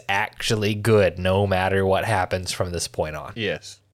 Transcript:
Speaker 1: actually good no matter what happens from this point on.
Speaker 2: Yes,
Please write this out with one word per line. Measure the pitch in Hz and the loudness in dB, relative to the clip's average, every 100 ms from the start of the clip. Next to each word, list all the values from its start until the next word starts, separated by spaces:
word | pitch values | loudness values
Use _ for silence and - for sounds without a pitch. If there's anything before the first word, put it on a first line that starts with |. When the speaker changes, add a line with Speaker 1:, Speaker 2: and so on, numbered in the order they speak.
| - | -4
Speaker 1:
actually | 98 107 - - 110 104 | -2 -2 -6 -2 0 0
good | 107 104 107 92 90 | 0 4 6 4 2
no | 92 95 101 | 0 2 2
matter | 92 95 98 | 2 2 2
what | 95 95 95 | 2 2 2
happens | 101 90 92 90 | 0 0 -2 -4
from | - 90 | -4 -4
this | 87 - | -4 -6
point | - 80 76 | -6 -6 -6
on. | 69 - | -12 -6
Speaker 2:
Yes, | 101 78 - - _ | -4 -4 -8 -20 _